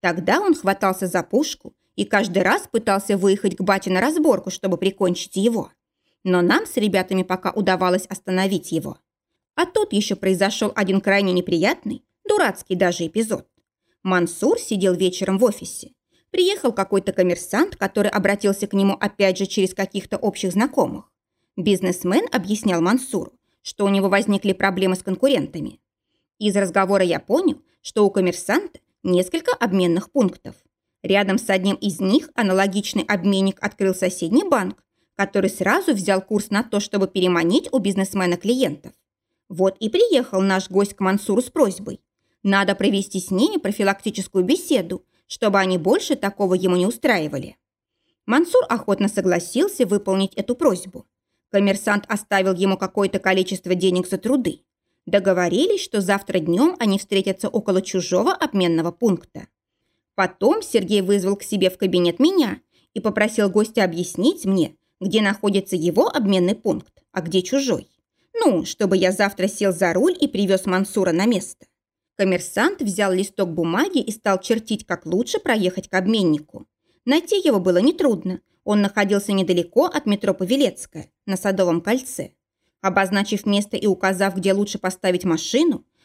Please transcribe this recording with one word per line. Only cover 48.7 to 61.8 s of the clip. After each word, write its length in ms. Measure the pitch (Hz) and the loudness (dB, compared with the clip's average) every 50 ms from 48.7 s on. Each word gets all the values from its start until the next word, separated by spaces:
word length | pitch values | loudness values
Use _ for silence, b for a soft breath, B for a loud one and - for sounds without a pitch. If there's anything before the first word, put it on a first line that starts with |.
| 240 214 - - 196 196 202 208 | -4 -4 -2 -2 0 0 0 0
согласился 760 | - 202 185 185 175 175 170 - - 240 349 403 - - 247 | 0 0 0 0 0 0 -2 -4 -2 0 0 0 0 -2 0
выполнить 480 | 175 202 196 202 196 190 190 196 190 - | 0 0 -2 0 -2 0 0 0 -2 -4
эту 200 | - 202 - 247 | -6 -4 -4 -4
просьбу. 500 | - 339 269 190 175 - 190 - - - _ _ _ _ _ _ _ _ _ | 0 0 0 0 0 -6 -14 -18 -20 -20 _ _ _ _ _ _ _ _ _
Коммерсант 560 | - 196 202 196 190 202 - 220 208 208 - | 0 0 2 2 0 0 -2 -2 -2 -2 -2
оставил 460 | - 220 202 - _ 202 196 190 196 185 | -4 -8 -8 -4 _ -2 0 2 0 0
ему 240 | 170 190 190 190 | 0 0 0 0
какое-то 420 | 190 190 185 - 208 196 190 - 185 | -2 -4 -4 -2 -2 0 0 -2 -2
количество 560 | - 190 190 190 185 - 190 180 - 175 - | 0 0 0 0 0 -2 -4 -8 -4 -4 -2
денег 320 | 175 180 190 180 180 175 | 2 2 2 2 0 -2
за 100 | - 196 | -2 -6
труды. 440 | 190 - 220 277 269 233 175 - - _ _ _ _ _ _ _ _ _ | -6 -2 -2 0 0 0 -4 -6 -6 _ _ _ _ _ _ _ _ _
Договорились, 760 | - 175 202 185 196 185 180 180 170 185 220 320 466 415 370 | 0 0 2 2 2 2 2 0 0 2 2 2 2 0 -2
что 180 | - - - 208 | -4 -4 -4 -4
завтра 400 | 190 180 196 202 - - - 185 | 0 0 -2 -2 -2 -2 -4 -2
днём 380 | 156 165 170 190 285 339 359 - | 0 2 2 4 4 2 2 2
они 180 | 233 208 190 | 0 0 0
встретятся 520 | 202 - - 202 196 190 196 190 - - - | 0 -2 -2 2 2 2 2 2 -2 -4 -2
около 320 | - 214 - - 185 185 | -2 -2 0 2 0 0
чужого 520 | 185 - - 185 175 - 180 185 220 359 - | -2 -2 -4 -4 -2 0 0 2 2 0 0
обменного 580 | - 330 - - 196 180 170 165 160 160 170 | 0 -4 -2 0 0 2 2 2 0 0 -2
пункта. 560 | 175 _ 240 220 185 - - _ _ - - _ _ _ _ _ _ _ _ _ _ _ _ _ _ | -4 _ 0 0 0 0 -4 _ _ -20 -20 _ _ _ _ _ _ _ _ _ _ _ _ _ _
Потом 460 | - - - - _ 196 254 381 440 | -2 -2 -2 -2 _ 2 2 2 2
Сергей 400 | 403 - - 220 190 170 202 202 | -2 0 0 0 0 2 0 0
вызвал 340 | 190 185 202 202 180 196 202 | 2 2 2 2 2 0 -2
к 80 | 196 - | -2 -4
себе 260 | - 220 190 185 180 | -6 -2 0 0 0
в 80 | - | 0
кабинет 420 | - | 0